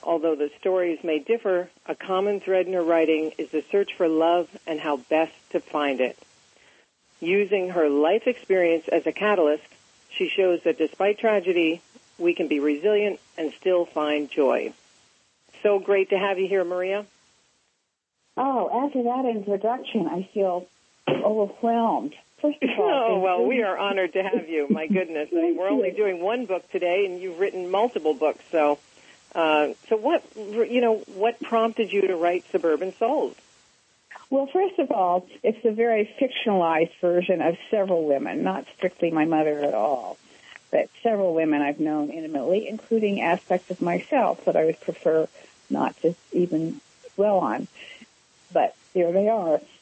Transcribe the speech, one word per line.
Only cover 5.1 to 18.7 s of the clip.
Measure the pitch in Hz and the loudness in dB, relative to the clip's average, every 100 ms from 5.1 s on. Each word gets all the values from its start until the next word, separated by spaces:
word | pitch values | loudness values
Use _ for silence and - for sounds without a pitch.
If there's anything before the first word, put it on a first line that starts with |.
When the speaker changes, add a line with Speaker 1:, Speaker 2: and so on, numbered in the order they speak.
| 156 160 - _ | 0 0 -4 _
Speaker 1:
to | 175 | -6
find | - 156 147 127 | -4 -4 -2 0
it. | 127 - - _ _ _ _ _ _ _ _ _ | -2 -4 -20 _ _ _ _ _ _ _ _ _
Using | 165 190 202 202 185 | 0 0 2 0 0
her | 180 151 | 0 2
life | 143 156 214 254 | 4 2 2 0
experience | 240 - 190 175 165 - | -4 0 2 4 2 0
as | 165 156 | -2 -2
a | |
catalyst, | - 208 202 151 151 - - _ _ _ | -2 0 2 2 0 -6 -20 _ _ _
she | - 170 | -6 -4
shows | - 185 170 170 | 0 0 2 0
that | 156 | 0
despite | 156 - 196 208 | -2 0 -2 0
tragedy, | 233 208 175 175 165 170 _ - _ _ | 2 0 2 0 2 -2 _ -20 _ _
we | 175 175 | -2 0
can | 160 | 0
be | 147 | 0
resilient | 147 143 190 208 208 185 _ - | 0 0 2 2 0 -4 _ -8
and | 156 | -8
still | - 190 180 | -4 0 0
find | 170 - 151 151 147 | 0 -2 -2 -2 -2
joy. | - 135 123 113 - _ _ _ _ _ _ _ - | 0 2 2 -2 -12 _ _ _ _ _ _ _ -2
So | 208 202 | 2 2
great | 190 202 190 | 2 0 2
to | 196 | 0
have | 202 185 | -2 -2
you | 190 | 0
here, | 196 | 0
Maria. | 175 180 185 196 208 _ _ _ _ _ _ _ _ _ _ _ _ - | -2 -4 -4 -4 -8 _ _ _ _ _ _ _ _ _ _ _ _ -4
Speaker 2:
Oh, | 262 254 175 | -2 0 0